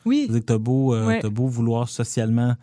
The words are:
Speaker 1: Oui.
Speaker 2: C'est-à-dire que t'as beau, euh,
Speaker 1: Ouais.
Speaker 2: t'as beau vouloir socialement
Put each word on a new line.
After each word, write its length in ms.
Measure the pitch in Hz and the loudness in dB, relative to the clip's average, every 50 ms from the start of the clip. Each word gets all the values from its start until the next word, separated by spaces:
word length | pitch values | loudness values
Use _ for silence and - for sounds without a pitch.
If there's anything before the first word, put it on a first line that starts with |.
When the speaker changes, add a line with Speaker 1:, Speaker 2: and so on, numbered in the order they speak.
| - | -2
Speaker 1:
Oui. 180 | 226 262 294 - | 0 0 2 2
Speaker 2:
C'est-à-dire 140 | 220 113 120 | 0 0 0
que 40 | 113 | 0
t'as 120 | - 117 110 | 0 0 0
beau, 360 | 110 120 127 135 135 131 120 | 2 0 0 2 2 2 2
euh, 100 | 113 110 110 | 2 2 0
Speaker 1:
Ouais. 120 | 110 - | 0 0
Speaker 2:
t'as 100 | - 107 | -2 -4
beau 180 | 104 113 127 131 | -2 -2 -2 -2
vouloir 420 | 123 120 117 117 113 117 120 120 | -2 0 0 0 0 0 -2 -4
socialement 680 | - - 120 - - 123 113 110 113 117 120 123 120 120 | -4 -6 -6 -4 -2 -2 0 2 2 2 2 0 0 -2